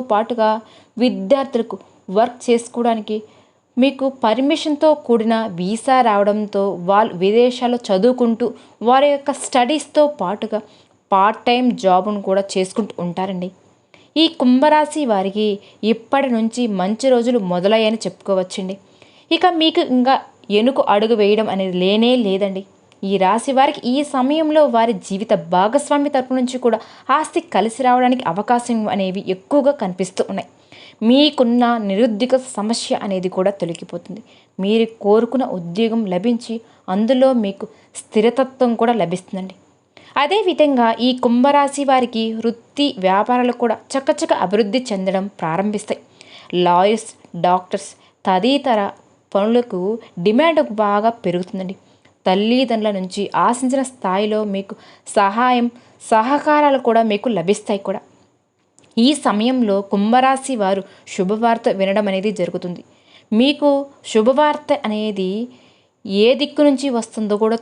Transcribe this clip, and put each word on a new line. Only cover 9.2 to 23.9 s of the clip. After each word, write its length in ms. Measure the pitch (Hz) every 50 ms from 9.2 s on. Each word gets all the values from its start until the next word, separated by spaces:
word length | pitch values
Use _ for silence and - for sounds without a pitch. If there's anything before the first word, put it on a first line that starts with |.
| 285 - 262 - -
స్టడీస్తో 600 | - - 254 247 240 311 294 294 - - 302 294 294 294 -
పాటుగా 400 | 190 175 202 208 233 214 214 208 208 - _ _ _ _ _ _ _ _
పార్ట్ 300 | 202 190 190 214 226 - - 247
టైమ్ 180 | 240 247 254 247 196 - -
జాబ్‌ను 380 | 190 180 180 190 208 208 202 196 196
కూడా 140 | 190 196 196 196 -
చేసుకుంటూ 400 | 196 185 185 - - 214 196 - - 175
ఉంటారండి. 440 | 175 170 190 190 190 190 180 180 185 - _ _ _ _ _ _ _ _ - _ _ _ 294
ఈ 40 | 320 320 320 -
కుంభరాశి 640 | 269 247 247 254 294 302 302 302 302 302 - 311 294 240
వారికి 360 | 214 190 190 196 190 214 214 214 196 202 - - - _ - 214 226
ఇప్పటి 360 | 220 - - - - 262 269 240
నుంచి 260 | 226 220 220 - 247 247 226 202 185
మంచి 280 | 180 196 220 220 254 269 254
రోజులు 260 | 240 233 247 247 240 196 180
మొదలయ్యాయని 480 | 180 180 175 202 220 226 220 214 226 220 -
చెప్పుకోవచ్చండి. 680 | 185 - - - - 196 185 180 185 - - 190 185 196 - - _ _ _ _ _ _ _ _ _ 330
ఇక 100 | 330 - 370 349 320
మీకు 200 | 320 320 311 339 311 - 254
ఇంకా 200 | 254 247 269 262 - - - _ _ _ - 202 208
ఎనుకు 220 | 220 254 262 - - - 202
అడుగు 220 | 208 220 220 240 208
వేయడం 260 | 208 202 214 214 220 226 190
అనేది 220 | 196 190 190 180 180 180
లేనే 300 | 190 202 214 226 240 254 254 226 196
లేదండి. 360 | 190 190 202 196 190 190 196 - _ _ _ _ _ _ -
ఈ 100 | 190 202 185 185
రాశి 260 | 185 208 233 - 277 262 262
వారికి 220 | 269 - 294 - - 240